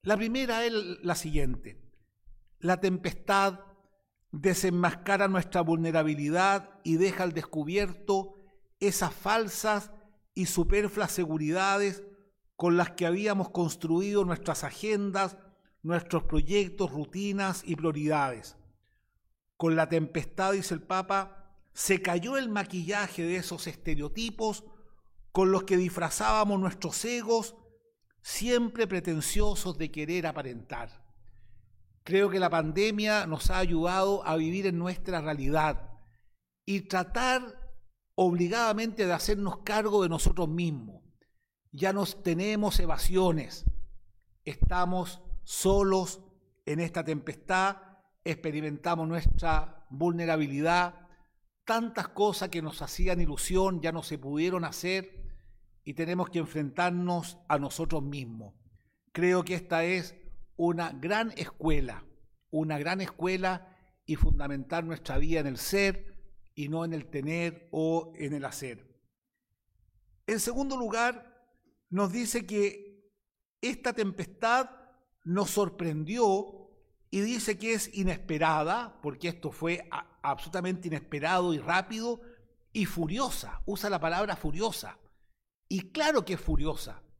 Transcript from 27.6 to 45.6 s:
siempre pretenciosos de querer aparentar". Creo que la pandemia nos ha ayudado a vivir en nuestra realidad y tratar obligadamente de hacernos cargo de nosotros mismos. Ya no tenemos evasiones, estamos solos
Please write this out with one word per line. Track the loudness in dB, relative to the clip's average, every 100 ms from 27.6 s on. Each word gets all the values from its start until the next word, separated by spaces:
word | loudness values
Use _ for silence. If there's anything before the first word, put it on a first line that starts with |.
| -20 _ _ _ _ _
siempre | -10 -4 2 2 2 -2 -2
pretenciosos | -2 -2 -2 0 4 4 4 -2 -4
de | -6
querer | -6 -4 -2 -2
aparentar". | -6 -8 -10 -12 -10 -12 -14 -20 -20 -20 -20 -20 -20 -20 _ -20 _
Creo | 0 2 4
que | 4
la | 2
pandemia | 2 2 2 2 2 2 2 0
nos | 2 2
ha | 4
ayudado | 4 2 2 2 2 2 0
a | 0
vivir | 0 0 -2
en | -2
nuestra | -2 -4 -4 -4
realidad | -4 0 2 4 2 0 -6 -12 -18 _ _ _ _ _ -4
y | -4
tratar | 0 -2 0 0 2 0 -2 -12 -10 -12 -16 _ _ 2
obligadamente | 2 4 2 2 2 2 -2 0 2
de |
hacernos | 2 2 0 0 -4
cargo | 0 0 4 4
de | 2
nosotros | 4 4 4 2
mismos. | 0 -2 -2 -8 -16 _ _ _ _ _ _ _
Ya | -2 0
no | 2
tenemos | -2 -2 -2 0 0 0 2 4
evasiones, | 4 6 6 6 4 2 -2 0 0 2 -2 -6 -18 _ _ _
estamos | -12 4 4 4 2 0 -2 -8 -6 -6
solos | -6 0